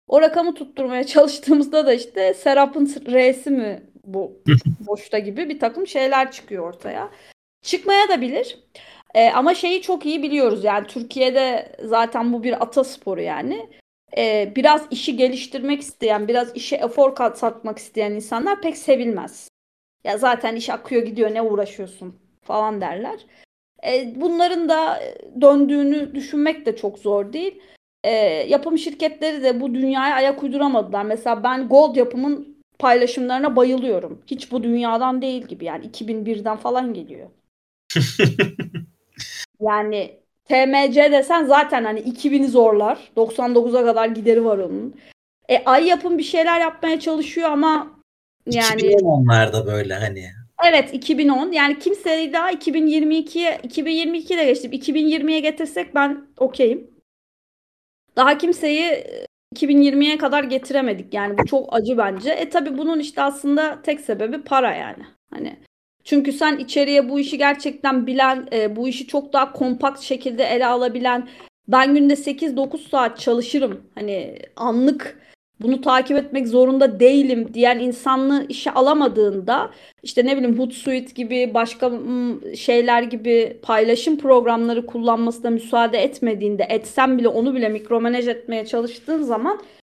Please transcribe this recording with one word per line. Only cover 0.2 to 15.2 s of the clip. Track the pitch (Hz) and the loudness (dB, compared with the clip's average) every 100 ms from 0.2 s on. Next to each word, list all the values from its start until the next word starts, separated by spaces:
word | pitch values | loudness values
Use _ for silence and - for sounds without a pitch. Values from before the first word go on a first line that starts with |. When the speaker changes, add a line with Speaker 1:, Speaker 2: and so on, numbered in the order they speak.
Speaker 1:
rakamı | 311 320 339 | 2 2 -2
tutturmaya | 302 277 - 262 247 | -4 -10 -8 -6 -6
<laughs> | 277 | 0
çalıştığımızda | 302 285 - - 294 285 311 277 | 4 4 2 2 2 4 2 2
da | |
işte | 247 240 - 190 | 2 -2 -2 0
Serap'ın | - 285 277 277 302 285 | 0 2 4 4 2 -2
R'si | 277 - 254 254 262 294 | -2 0 4 4 2 -2
mi | 269 214 190 - _ | -2 -2 -8 -16 _
bu | 196 190 185 - - 131 | -10 -8 -8 -4 2 4
Speaker 2:
<laughs> | - - 202 | 4 -4 -6
Speaker 1:
boşta | 202 - 214 | -8 -4 -4
gibi | 202 214 320 | -4 -6 -8
bir | 294 | -4
takım | 233 269 381 | -4 -4 -6
şeyler | 285 269 269 262 | -2 0 2 0
çıkıyor | - - 196 170 | -4 -12 -10 -10
ortaya. | 175 202 - - - - _ _ _ | -10 -12 -10 -12 -14 -20 _ _ _
Çıkmaya | - 359 392 403 415 | -6 -4 2 4 4
da | 339 | 2
bilir. | 247 294 523 - _ - - - _ | 0 -4 -6 -10 _ -20 -20 -20 _
Ee, | 220 233 | 4 4
ama | - 285 | 6 2
şeyi | 359 349 370 | 2 0 -2
çok | 370 349 294 | -2 -4 -2
iyi | 311 | -4
biliyoruz | 285 285 247 202 | -2 2 2 2
yani | 208 208 202 | 0 0 -2
Türkiye'de | 254 233 269 254 262 262 240 - - | -8 -8 -2 0 2 0 -2 -6 -12
zaten | 226 220 233 240 233 | -2 0 0 0 -2
bu | 240 | -2
bir | 240 220 | -2 -2
atasporu | 240 277 269 - - 180 | -2 0 -2 -4 -8 -6
yani. | 170 147 247 415 453 _ _ _ _ - | -6 -6 -6 -8 -10 _ _ _ _ -4
Ee, | 226 214 202 233 | 0 0 -2 2
biraz | 285 302 302 | 4 4 0
işi | - - | -8 -6
geliştirmek | 240 | 2